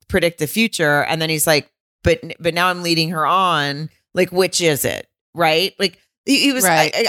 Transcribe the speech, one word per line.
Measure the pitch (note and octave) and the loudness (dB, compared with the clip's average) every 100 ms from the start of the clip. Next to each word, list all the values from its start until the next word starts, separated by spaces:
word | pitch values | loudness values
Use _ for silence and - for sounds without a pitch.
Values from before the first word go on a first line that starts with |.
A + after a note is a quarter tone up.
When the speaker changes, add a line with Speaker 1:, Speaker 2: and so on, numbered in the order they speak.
| - | -4
Speaker 1:
predict | F#3+ E3+ E3+ | 0 0 -2
the | D3+ | -4
future." | - A3+ - D#3 D3 | 0 0 0 0 2
And | - D#3+ | 0 -2
then | D#3+ | -2
he's | D#3 D3+ | -2 2
like, | D3+ - _ _ _ | 0 0 _ _ _
"But, | - E3 D#3+ - | 0 0 -4 -8
but | E3+ | -4
now | E3 F3+ | 0 0
I'm | F3+ | 0
leading | F3 E3 D#3+ | -2 0 0
her | E3+ D3 | -2 0
on. | F3+ F#3 D#3+ C#3+ C#3+ D#3 _ _ | 0 0 0 -2 -4 -8 _ _
Like, | - F3+ | -2 -2
which | F3+ F3+ - | 2 0 2
is | F3 C#3+ | 0 0
it?" | A#2 G#1+ - _ _ | -2 -6 -10 _ _
Right? | - E3 D#3+ F#3+ - | -2 0 2 0 -2
Like, | F#3+ - _ _ - | -4 -4 _ _ 0
he, | C#4 | 2
he | C#4+ | 2
was, | C4 | 0
Speaker 2:
Right. | F#3+ D#3+ D3+ | 2 2 2
Speaker 1:
I, | |
I, | - | 0